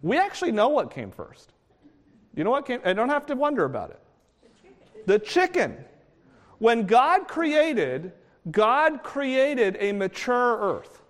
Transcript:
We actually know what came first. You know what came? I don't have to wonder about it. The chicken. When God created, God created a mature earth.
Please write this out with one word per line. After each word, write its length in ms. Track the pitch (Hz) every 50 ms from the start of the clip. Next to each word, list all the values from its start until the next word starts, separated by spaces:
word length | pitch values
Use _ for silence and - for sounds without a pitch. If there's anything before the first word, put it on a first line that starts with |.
We 160 | - 160 226 311
actually 340 | 381 403 - - 370 339
know 160 | 226 208 208 254
what 240 | 302 285 175 120
came 200 | - - 117 98
first. 420 | 95 - - - - - - _ _ _ _ _ _ _ _ - _ _ _ _ _ _ _ _ _
You 80 | - 156
know 80 | 202
what 160 | 247 277 277 -
came? 140 | 247 240 -
I 80 | 180 185
don't 160 | 196 226 254
have 160 | 294 294 -
to 100 | - 294
wonder 300 | 254 285 294 294 247 165
about 240 | 131 123 110 90 -
it. 100 | - - _ _ _ _ _ _ _ _ _ _ _ _ _ - - _ _ _ _ - - 180
The 100 | 196 214
chicken. 680 | 208 - - 339 370 359 359 359 226 131 107 - - - - _ _ _ _ _ _ _ _ _ _ _ - _
When 260 | 220 226 233 233 220
God 420 | 180 214 240 254 302 349 381 370 -
created, 840 | - 311 339 311 294 302 302 330 302 220 165 131 127 139 160 185 - - _ _ _ _ _ 170
God 500 | 156 196 214 220 247 277 311 320 311 262
created 760 | - - - 277 277 262 262 262 262 285 294 247 226 196 190 220
a 120 | 208 202
mature 680 | 202 202 196 190 190 - - - 247 247 247 247 233 214
earth. 420 | 208 196 151 87 - - - - _ _